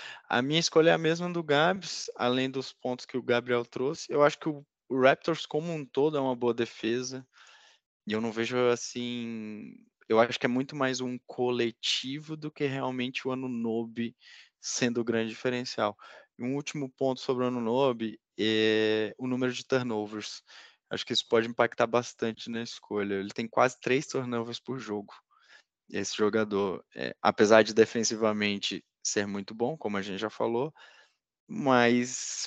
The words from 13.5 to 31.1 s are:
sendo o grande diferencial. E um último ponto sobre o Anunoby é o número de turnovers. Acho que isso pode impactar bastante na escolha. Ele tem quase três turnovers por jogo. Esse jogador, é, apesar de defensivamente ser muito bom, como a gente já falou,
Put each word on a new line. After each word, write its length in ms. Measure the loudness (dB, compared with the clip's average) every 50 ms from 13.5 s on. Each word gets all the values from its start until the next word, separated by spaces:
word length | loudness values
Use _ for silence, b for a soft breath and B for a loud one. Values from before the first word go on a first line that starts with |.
| -4 -4 -2 -2 -2 -2 -4 -6 -4 -6 -6 -6 -6 b b b b b b b b _
sendo 400 | -10 -6 -2 0 0 0 0 0
o 40 | 0
grande 260 | 0 0 0 0 -2
diferencial. 640 | -4 -4 -4 -2 -2 -2 -4 -6 -2 -2 -2 -2 -2 B B B B B B B B -8
E 60 | -6
um 120 | -4 -4
último 340 | -4 -6 -6 -8 -8 -8 -8
ponto 320 | _ -4 -2 -2 -2 -2
sobre 200 | -2 -2 -2 0
o 40 | 0
Anunoby 760 | -2 -2 -2 -2 0 2 2 2 2 2 0 -4 -6 -8 -10 _ _ -6 -2
é 760 | 0 2 2 4 4 4 4 4 4 2 2 0 0 -4 -6
o 100 | -6 -6
número 240 | -4 -2 0 0 -2
de 140 | -2 -4 -4
turnovers. 800 | 0 0 0 0 0 -2 -4 -4 -6 -8 -10 -10 -10 -14 -16 _ b b b b b b b b -8
Acho 160 | -8 -8 -4
que 80 | -4 -2
isso 120 | -2 0
pode 220 | 2 4 4 4 2
impactar 380 | 2 0 0 2 2 0 0
bastante 640 | 2 2 0 0 -2 -6 -6 -4 -4 -4 -6 -10 -8
na 100 | -8 -8
escolha. 540 | -8 -8 -12 -14 _ -6 -4 -2 -2 -2 -2
Ele 160 | -4 -4 -6
tem 180 | -6 -6 -6 -2
quase 320 | 2 2 2 2 0 -2
três 260 | -2 0 0 0 0
turnovers 540 | -2 -6 -6 -4 -4 -4 -4 -4 -6 -8 -12
por 180 | -10 -10 -10 -8
jogo. 360 | -6 -6 -6 -8 -8 -10 -18 -20 _ _ b b b b b b b _ _ _ _ -8
Esse 280 | -6 -4 -4 -4 0
jogador, 680 | 0 2 2 2 2 0 2 0 0 0 0 -2 -6 -10 _ -10
é, 180 | -8 -8 -8 -4 _
apesar 400 | 2 2 6 6 6 8 10 8
de 100 | 8 6
defensivamente 1120 | 6 6 6 6 4 -2 -2 -2 -2 0 0 0 2 2 0 0 -2 -2 -4 -4 -6 -6 -10 _ _ _ -6
ser 200 | -4 -2 -2 -2
muito 300 | -2 -4 -8 -8 -8 -6
bom, 220 | -4 -4 -4 -4
como 200 | -4 -6 -4 -4
a 60 | -4
gente 160 | -4 -4 -6 -6
já 100 | -6 -6
falou, 460 | -4 -2 -2 -2 0 -2 -2 -4 -6 b b b b b b b